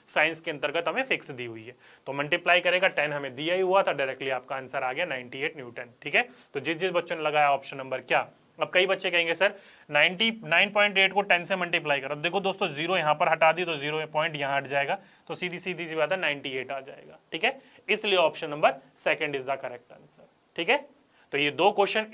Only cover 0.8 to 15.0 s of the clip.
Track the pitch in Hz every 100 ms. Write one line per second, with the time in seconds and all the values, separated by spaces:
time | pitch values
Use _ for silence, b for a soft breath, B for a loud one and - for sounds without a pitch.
0.8 | 170 202 262 160 - 127 123 113 110 -
1.8 | b b - 139 147 175 180 180 175 180
2.8 | 185 180 147 147 139 123 156 180 185 190
3.8 | 190 147 135 127 135 127 - 135 127 143
4.8 | 127 135 175 131 123 135 151 151 123 117
5.8 | 120 _ 147 190 247 B B 143 135 160
6.8 | 185 175 175 170 151 151 143 139 - 139
7.8 | 131 131 - 156 123 - _ - 151 180
8.8 | 185 185 185 175 165 165 196 196 B B
9.8 | B 147 160 185 226 220 156 170 202 208
10.8 | 208 190 190 185 196 175 165 190 175 170
11.8 | 151 143 135 147 165 190 190 185 190 143
12.8 | 165 185 151 151 170 160 160 165 170 151
13.8 | 143 156 151 156 165 151 139 139 135 139
14.8 | 139 196